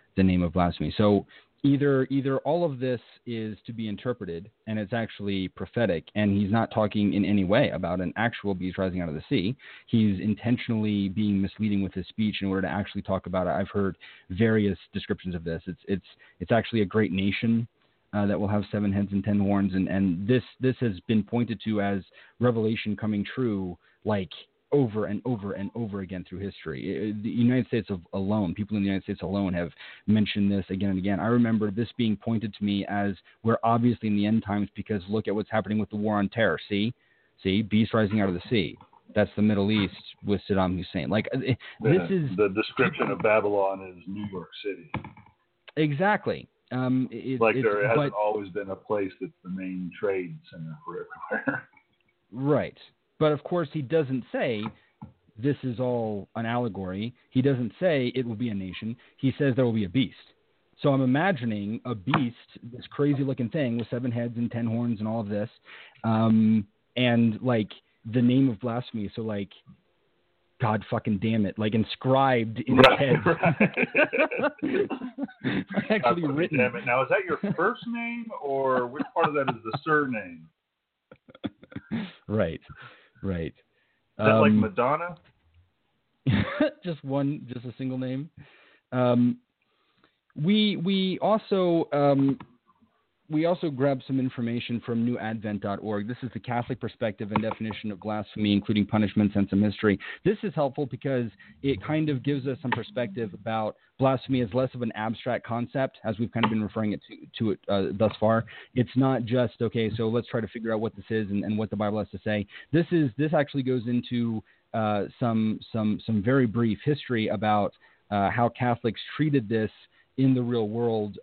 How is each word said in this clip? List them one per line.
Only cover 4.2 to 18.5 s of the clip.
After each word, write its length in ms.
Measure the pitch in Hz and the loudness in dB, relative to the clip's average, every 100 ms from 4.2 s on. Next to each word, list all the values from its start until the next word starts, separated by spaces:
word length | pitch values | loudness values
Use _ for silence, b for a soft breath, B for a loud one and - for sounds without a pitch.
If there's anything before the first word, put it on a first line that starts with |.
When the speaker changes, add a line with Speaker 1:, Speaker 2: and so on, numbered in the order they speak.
| 92 85 104 _ - | -6 -10 -12 _ -6
Speaker 1:
and 100 | 110 | -6
it's 160 | 101 | -4
actually 540 | 117 110 - 101 98 92 | -4 -4 -6 -4 -2 -4
prophetic, 560 | - 95 120 110 85 - 107 | -6 -6 0 0 0 -2 0
and 220 | 104 98 | 2 4
he's 140 | 98 | 2
not 200 | 113 110 | 2 0
talking 420 | 110 107 104 104 | 0 0 2 2
in 120 | 98 92 | 2 2
any 200 | 104 90 | 2 4
way 240 | 110 120 | 4 2
about 300 | 85 90 92 | 0 -4 -2
an 140 | 90 - | -4 -2
actual 360 | 113 - 101 | -2 -2 -4
beast 240 | 92 90 87 | -4 -4 -2
rising 240 | 95 90 | -2 -2
out 80 | 85 | -6
of 60 | 76 | -6
the 80 | - | -2
sea. 260 | 135 90 135 B B B | -2 0 -4 B B B
He's 320 | 117 107 92 | 2 4 2
intentionally 880 | 107 98 117 123 - 113 107 104 98 | 0 0 0 0 0 -2 0 0 0
being 320 | 92 104 98 | 0 0 2
misleading 400 | 95 - 107 101 | 0 -2 -2 0
with 120 | 95 | -2
his 120 | 95 85 | -4 -8
speech 300 | - 107 - | -2 -2 -2
in 80 | 98 | -2
order 120 | 95 | -2
to 120 | 92 | -2
actually 280 | 90 104 104 | -2 -4 -6
talk 260 | - 95 - | -4 -4 -2
about 200 | 92 90 | -2 0
it. 40 | |
I've 180 | 76 98 | -2 -2
heard 280 | 104 98 80 B B B | -2 -2 -4 B B B
various 480 | 90 113 110 101 92 - | 0 4 4 2 0 -6
descriptions 420 | 98 - 98 92 87 | -8 -6 -6 -6 -6
of 100 | 82 | -6
this. 180 | 82 - | -6 -8
It's, 140 | 87 - | -10 -4
it's, 180 | 95 - - b b | -6 -6 -20 b b
it's 120 | 87 | 0
actually 300 | 113 - 113 | 0 2 0
a 40 | 95 | 2
great 260 | 110 107 | 2 2
nation, 560 | 95 101 98 113 117 117 _ _ _ _ | 2 0 0 2 2 0 _ _ _ _
uh, 140 | 104 101 | -2 0
that 120 | 87 | 0
will 80 | |
have 160 | 98 | 0